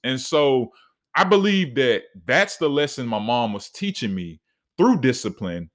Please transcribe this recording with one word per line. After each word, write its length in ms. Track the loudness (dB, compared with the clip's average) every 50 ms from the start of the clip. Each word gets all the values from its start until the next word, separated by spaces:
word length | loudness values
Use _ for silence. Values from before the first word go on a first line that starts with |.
| -8
And 160 | -6 -6 -6
so 540 | -4 -2 0 2 2 4 2 2 0 -2 -8 _ _ _ _ _ _ _ 0
I 80 | 0 2
believe 520 | 4 4 4 4 4 2 2 0 0 0
that 280 | 2 2 2 2 0 -2 -6 -16 -10 -4
that's 320 | 0 2 2 2 0 -2 -2
the 120 | -2 0
lesson 380 | 0 0 -2 -2 -4 -6 -6 -4
my 120 | -4 -4
mom 340 | -2 0 0 0 0 -2 -4
was 160 | -6 -10 -12
teaching 440 | -12 -8 -6 -6 -6 -4 -6 -6 -4
me 280 | -6 -8 -10 -12 -18 _ _ _ _ _ _ _ 2
through 220 | 4 4 4 4
discipline. 720 | 2 2 0 0 -4 -8 -8 -6 -8 -8 -6 -8 -10 -12 _